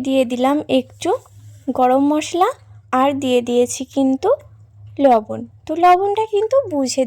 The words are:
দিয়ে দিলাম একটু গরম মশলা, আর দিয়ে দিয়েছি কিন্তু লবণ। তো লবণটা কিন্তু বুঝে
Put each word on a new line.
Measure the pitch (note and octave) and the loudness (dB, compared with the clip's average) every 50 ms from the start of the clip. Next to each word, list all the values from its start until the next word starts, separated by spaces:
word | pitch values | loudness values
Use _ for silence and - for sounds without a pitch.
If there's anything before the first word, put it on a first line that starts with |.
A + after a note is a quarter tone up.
| B3+ | -2
দিয়ে | C4+ C4 C4+ C4 A#3 | -2 0 0 0 0
দিলাম | B3 A#3+ B3 C4+ C#4+ D4+ C#4+ - B3+ C4 | -2 -2 0 0 0 -2 -2 -2 -2 -2
একটু | - - - - - E4+ A4+ C5 - _ - - - - - - - - B3 | -2 -4 -8 -6 -4 -2 -2 -4 -6 _ -20 -20 -20 -20 -20 -12 -8 -6 -2
গরম | C4 B3+ B3+ B3+ C4+ C#4 C#4+ | 0 2 2 2 2 2 0
মশলা, | D4+ D4+ D4+ - - E4+ F#4+ A4+ C#5 - _ - - - - _ - B3+ | 0 -2 -4 -4 -2 0 0 0 -2 -6 _ -20 -20 -20 -10 _ -2 0
আর | C4 C#4+ C#4+ C4+ C#4 | 0 0 0 -2 -2
দিয়ে | B3+ B3 B3 A#3 | 0 0 0 0
দিয়েছি | B3 A#3+ A#3+ B3 B3 - - C4 - - | 0 0 0 0 0 -2 -8 -12 -6 -4
কিন্তু | C#4 C4+ C4 C4 C#4 - G4+ C#5 - - - - - - - _ - - - - - C#4 | -2 0 0 0 0 0 0 -2 -2 -4 -10 -20 -20 -20 -20 _ -20 -20 -14 -4 0 2
লবণ। | C4+ A#3+ A3 G#3+ - A3 A3 A#3+ - - _ _ | 4 4 2 0 -4 -10 -10 -12 -14 -18 _ _
তো | - D#4 E4+ F4 | -8 -2 2 4
লবণটা | F4+ F4+ F4+ G4 G4+ G4+ G#4+ A4 A4 G#4+ | 4 4 4 2 0 -2 -2 -2 -2 -2
কিন্তু | G4+ A4 A4 B4+ C#5 C5+ G4 D#4 | -2 0 0 0 0 0 0 -2
বুঝে | C#4+ C4+ B3 - C4+ C4 | -4 -4 -2 -2 -2 -4